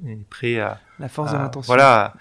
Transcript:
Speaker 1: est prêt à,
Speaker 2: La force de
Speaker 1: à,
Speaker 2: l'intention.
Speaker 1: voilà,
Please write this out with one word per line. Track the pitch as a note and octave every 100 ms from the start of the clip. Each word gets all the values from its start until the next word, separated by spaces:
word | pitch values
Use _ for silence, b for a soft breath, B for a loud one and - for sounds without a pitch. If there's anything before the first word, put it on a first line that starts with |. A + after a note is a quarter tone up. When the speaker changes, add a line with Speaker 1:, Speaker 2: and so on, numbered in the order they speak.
| D3+
Speaker 1:
est | A2 G2+
prêt | - A#2+ A#2
à, | G#2 G#2 _ _
Speaker 2:
La | C3+
force | - D3+
de | C#3
Speaker 1:
à, |
Speaker 2:
l'intention. | C#3 C3 A#2+
Speaker 1:
voilà, | B2 C#3 A2+ G2+ -